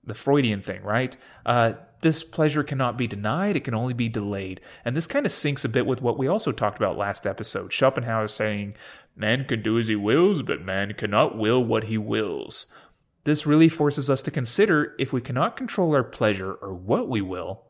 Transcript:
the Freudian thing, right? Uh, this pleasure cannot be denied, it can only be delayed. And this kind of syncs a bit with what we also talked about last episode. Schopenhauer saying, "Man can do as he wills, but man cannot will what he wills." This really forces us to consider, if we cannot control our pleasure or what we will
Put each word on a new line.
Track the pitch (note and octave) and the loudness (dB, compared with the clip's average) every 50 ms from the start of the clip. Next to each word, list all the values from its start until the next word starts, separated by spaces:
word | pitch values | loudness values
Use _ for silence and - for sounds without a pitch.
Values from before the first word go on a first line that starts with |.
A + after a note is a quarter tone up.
| _ | _
the | - G#2+ | -10 -12
Freudian | - - C#3 C#3 D3 C3+ A#2 G#2+ G2 | -6 2 2 4 4 4 2 0 -2
thing, | G2 - F#2+ F#2+ | -4 -8 -10 -8
right? | G2 G2+ G#2 A#2+ C3 B2+ - - - - - - - | -4 -2 0 0 0 -2 -6 -12 -20 -20 -20 -10 -2
Uh, | A#2+ A#2+ B2 A#2 A2+ G#2+ - - _ _ _ | 0 2 4 4 2 0 -2 -14 _ _ _
this | - E3 D#3 - - | 0 0 0 0 -4
pleasure | - - - D#3 D#3 C#3+ D3+ C#3 | -8 -2 0 0 2 2 0 -2
cannot | - C#3+ C3 C3+ B2 A2+ B2 | -2 -2 -2 -2 -2 0 -2
be | B2 | -4
denied, | A2+ - G2+ G#2 G#2+ B2 D#3+ F#3+ G#3 G3+ | -4 -4 -4 -2 -2 -2 0 0 0 -2
it | D3 - | -2 -2
can | - A#2 | -2 -2
only | A2 A#2 B2+ B2 | -2 -2 -2 -2
be | A#2+ B2 A2+ | -2 -2 -2
delayed. | A2 A2+ G2+ G2+ G2+ G2 F#2+ F#2+ F#2 - - - - - - | 0 -2 -4 -2 -4 -4 -6 -8 -10 -12 -14 -20 -20 -8 -6
And | A#2+ A#2+ | -4 -2
this | D3+ E3 | -2 -2
kind | - - C#4 D4 F#3+ | 0 -2 0 0 2
of | |
syncs | - - - D3+ C#3+ C3+ - | 0 0 0 0 -2 0 -2
a | C3 | 0
bit | A2+ C3 A#2+ | 0 0 2
with | - C3 A#2+ | 2 -2 0
what | - A#2+ A2+ B2+ | 0 -2 0 0
we | C3+ C3 | 0 0
also | F3 A3 - D3+ | 0 0 0 -2
talked | B2 - B2 G#2 G2 - | -2 0 -2 -2 0 0
about | A2 F#2+ E2 - | -2 0 0 -2
last | G2+ G2+ G2 - - G2+ | -4 -4 -4 -4 -4 -6
episode. | F#2+ - G#2 - - G2+ F#2 F#2 | -4 -2 -4 -4 -4 -4 -6 -6
Schopenhauer | - - C3+ C3+ C3+ - B2 A#2+ A2+ A2+ A2 G#2+ | -2 2 2 2 2 0 -4 -2 -2 -2 -2 -2
saying, | - - G#2+ G#2+ G#2 G#2 G2+ G2+ G#2 - - - - - - _ _ | -2 -2 -2 -2 -2 -4 -6 -6 -10 -14 -18 -20 -20 -20 -20 _ _
"Man | - D3 G#2+ A#2 C3 C3+ | -4 -2 0 0 0 0
can | - C3 A2 | -2 -4 -2
do | G#2+ G#2+ A2 A#2 | 0 0 2 2
as | A#2 A2 | 2 2
he | A2 | 0
wills, | G#2 G2+ G#2 A#2+ D3+ F3 G3 G3+ D#3+ | 0 2 2 4 6 6 4 4 2
but | A#2+ - - - E2 | -2 -4 -4 -6 -4
man | F#2 F#2+ F#2+ G2+ G2+ G#2+ | -4 -2 -2 -2 -4 -4
cannot | - A#2 G#2 G2 A2 D3 - - A2+ | -6 -4 0 2 2 2 2 0 0
will | G#2+ G#2+ A#2+ B2+ B2 | 2 4 4 4 4
what | A2+ A2+ A2+ A2 | 2 0 0 0
he | G#2 A2 A2 | -2 -4 -4
wills." | G#2 A2+ A2 A2 G#2+ G2 E2 C2+ - - - - - - - - - _ _ _ _ _ _ _ _ | -2 -2 -2 -2 0 -2 -4 -6 -6 -6 -6 -6 -6 -8 -14 -20 -20 _ _ _ _ _ _ _ _
This | C#3+ D3+ D3 - | 0 0 0 2
really | D3+ D3 D#3 E3 E3 | 4 6 8 8 6
forces | D#3+ - D3+ D3 C#3+ - C3+ B2+ | 6 4 0 0 2 0 0 0
us | C3+ C3 - | 0 0 0
to | - | -4
consider, | - B2 B2 A#2 - - G3+ G#3+ F3 D3+ D3 - - - | -4 -2 -2 0 4 4 4 4 4 2 2 -2 -2 -6
if | C#3 - - | -4 -2 -2
we | B2+ | -4
cannot | A#2 - B2 B2+ D#3 A3 - - | -4 -4 -2 0 0 -2 -2 -6
control | C4 A#3 - - F#3 D#3+ D3+ | -10 -6 -2 0 2 4 4
our | C#3 B2 | 2 2
pleasure | A#2+ - - B2 G#2+ G#2 F#2+ F#2+ F#2+ G2 | 0 -2 0 2 2 2 0 -2 -6 -6
or | - - G2+ F#2+ | -8 -8 -10 -10
what | F2 F2+ G2 B2 G#3+ B3+ - | -8 0 0 0 0 2 0
we | C3 G#2+ | 0 -2
will | G2 F#2 F#2 F2+ E2+ F2 G2 - _ _ | -2 -2 -4 -6 -6 -8 -8 -10 _ _